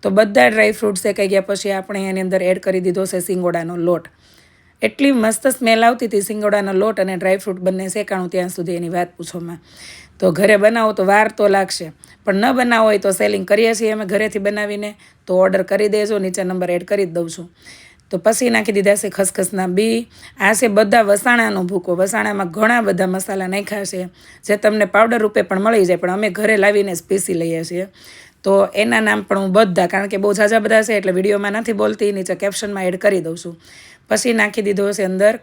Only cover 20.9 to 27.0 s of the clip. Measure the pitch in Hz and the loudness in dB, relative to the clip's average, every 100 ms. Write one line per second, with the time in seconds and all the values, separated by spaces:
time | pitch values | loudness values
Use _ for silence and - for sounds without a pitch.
20.9 | 233 208 202 254 240 226 196 180 190 175 | 4 4 2 4 2 2 -2 -2 -4 -4
21.9 | 175 196 220 214 202 185 165 220 240 208 | -2 0 0 -2 -2 -6 0 2 2 0
22.9 | 180 185 185 190 196 185 190 202 214 196 | 0 0 -2 -4 -6 -4 -6 -6 -8 -6
23.9 | 185 185 _ - - - 208 214 214 202 | -8 -10 _ -20 -20 -2 2 2 2 2
24.9 | 202 226 233 214 214 190 190 208 226 180 | 4 4 4 0 0 0 0 2 4 2
25.9 | 175 180 190 214 180 214 214 196 208 202 | 2 0 -2 -4 -2 0 2 4 2 0
26.9 | 170 | -4